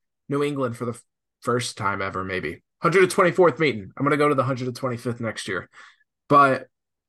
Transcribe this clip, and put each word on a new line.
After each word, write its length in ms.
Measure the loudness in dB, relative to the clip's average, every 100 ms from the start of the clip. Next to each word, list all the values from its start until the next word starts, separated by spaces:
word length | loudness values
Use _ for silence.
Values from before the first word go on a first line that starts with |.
| _ _ -6
New 120 | -2
England 360 | -2 -2 -4 -4
for 80 | -6
the 80 |
f-, 100 | -8 _ _ _ _
first 360 | -2 -2 -2 -4
time 240 | -4 -2
ever, 220 | -4 -6
maybe. 400 | -4 -4 -6 -10 _ _
Hundred 260 | 2 4 4
twenty-fourth 480 | 2 2 4 4 4
meeting. 320 | 0 -2 -8 -4
I'm 80 |
gonna 140 | 0 2
go 120 | 2
to 40 |
the 120 | 2 0
hundred 300 | -2 -6 -6
twenty-fifth 440 | -6 -6 -6 -6
next 280 | -6 -8 -6
year. 220 | -6 -8 -18 -20 _ _ _ 4
But 420 | 6 6 4 -6 _ _ _